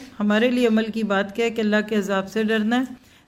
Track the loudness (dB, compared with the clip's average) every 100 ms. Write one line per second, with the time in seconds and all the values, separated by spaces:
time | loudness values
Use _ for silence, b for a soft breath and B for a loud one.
0 | -8 -4 0 2 2 2 2 2 0 -4
1 | -2 -2 -2 -2 -2 0 0 0 0 -2
2 | 0 -2 -2 -2 0 0 0 0 -2 -8
3 | b b